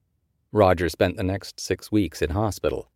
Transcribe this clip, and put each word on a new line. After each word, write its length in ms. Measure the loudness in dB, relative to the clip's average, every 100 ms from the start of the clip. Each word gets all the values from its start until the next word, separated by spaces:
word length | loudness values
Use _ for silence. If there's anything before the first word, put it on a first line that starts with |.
| _ _ _ _ _
Roger 380 | 4 4 4 0
spent 300 | 0 0 0
the 40 |
next 380 | -4 -4 -8 -12
six 320 | -6 -6 -2
weeks 300 | 0 0 -2
in 80 | -4
hospital. 600 | -2 -2 -2 -4 -4 -8